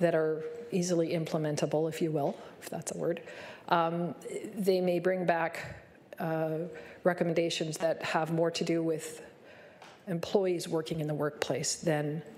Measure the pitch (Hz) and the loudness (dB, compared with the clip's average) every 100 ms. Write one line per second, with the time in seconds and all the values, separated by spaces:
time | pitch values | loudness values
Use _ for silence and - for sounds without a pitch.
0 | 170 160 156 156 - - - 196 175 170 | 2 4 2 0 -4 -10 -4 0 2 4
1 | 165 165 156 165 151 147 151 151 160 156 | 4 0 0 0 0 0 2 2 0 0
2 | 170 156 143 208 - - - - - 175 | 0 2 0 -2 -10 -16 -10 -8 -6 -2
3 | 160 175 - - - - - 175 165 170 | -2 -2 -6 -14 -14 -14 0 2 4 0
4 | 175 - - - 214 214 196 185 180 175 | -2 -4 -8 -10 -8 -2 2 4 4 2
5 | 170 190 175 170 165 - - - - - | 2 2 2 2 2 -2 -10 -12 -18 -20
6 | - - 165 160 160 156 170 - - - | -20 -8 -2 0 0 -2 -4 -8 -14 -2
7 | 180 175 170 170 170 - 160 156 165 156 | 0 2 2 4 2 2 -2 0 0 0
8 | - 170 156 165 170 165 170 165 165 156 | 0 0 2 4 2 2 0 2 2 0
9 | - - - - - - - - - - | -4 -12 -14 -18 -20 -20 -20 -20 -20 -16
10 | - 170 - 214 190 175 175 170 156 160 | -6 -4 0 2 2 0 0 -2 -2 -4
11 | 151 147 147 147 - 127 151 - - 151 | -2 -2 -2 -2 -2 -2 -2 -2 0 2
12 | 147 151 - | 0 -4 -8